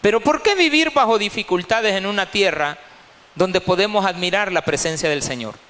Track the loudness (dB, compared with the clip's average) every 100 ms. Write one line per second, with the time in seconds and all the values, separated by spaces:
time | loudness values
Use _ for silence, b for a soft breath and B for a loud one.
0 | 2 2 2 2 2 2 2 2 2 2
1 | 2 2 0 -6 -4 -4 0 0 0 -2
2 | -2 -4 -2 0 0 0 -4 -6 -18 -20
3 | -20 -20 -20 -2 0 0 0 0 2 2
4 | 0 -2 -2 0 0 -2 -2 -2 -2 -2
5 | -2 -2 -4 -6 -8 -12